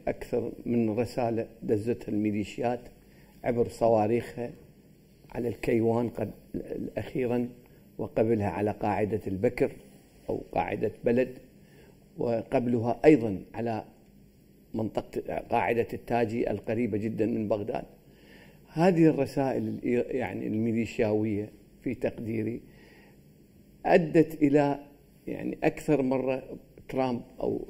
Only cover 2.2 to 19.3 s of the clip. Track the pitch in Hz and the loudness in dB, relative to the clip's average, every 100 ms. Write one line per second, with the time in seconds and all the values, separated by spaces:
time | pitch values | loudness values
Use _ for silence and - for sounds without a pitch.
2.2 | 104 104 101 - 120 123 - - - - | 0 0 -2 -4 -2 -4 -8 -20 -20 -20
3.2 | - - - 120 113 - 113 110 107 120 | -20 -8 -2 0 0 2 4 6 4 2
4.2 | - - 120 - - - - - - - | -2 -8 -10 -10 -20 -20 -20 -20 -20 -20
5.2 | - 120 117 104 - 120 113 113 117 - | -12 -6 -6 -4 0 2 4 2 0 -2
6.2 | 107 - - - - - - - 110 147 | -6 -8 -10 -10 -6 -6 -6 -6 -6 -2
7.2 | 123 123 123 - - - - - 110 - | 0 0 -2 -6 -20 -20 -16 -10 -4 0
8.2 | 113 113 101 85 104 101 110 98 107 104 | 2 2 2 0 -2 0 0 0 0 -2
9.2 | - 95 120 - 131 - - - - - | -2 0 0 2 -2 -2 -20 -20 -20 -14
10.2 | - - - - 90 104 113 - 123 120 | -6 -6 -4 -2 -2 -2 -2 -2 2 2
11.2 | 127 - - - - - - - - - | 2 -4 -20 -20 -20 -20 -20 -20 -14 -6
12.2 | 120 113 - 135 120 120 120 - - 147 | -2 -2 0 0 2 2 0 2 4 4
13.2 | 113 92 - - 117 107 - - - - | 2 -4 -8 -8 -6 -6 -8 -16 -20 -20
14.2 | - - - - - 110 110 - - 120 | -20 -20 -20 -20 -10 -6 -4 -4 -6 -6
15.2 | - 80 - 117 92 117 113 123 - 117 | -6 -6 -2 0 2 0 0 -4 -2 0
16.2 | 113 117 123 104 - 113 120 104 110 113 | 0 0 -2 -2 -2 -2 0 -2 -2 0
17.2 | 110 113 104 110 107 135 - - - - | 0 0 0 -2 -2 -6 -8 -16 -20 -20
18.2 | - - - - - - 175 165 160 135 | -20 -20 -20 -20 -8 2 4 6 6 6
19.2 | 131 | 0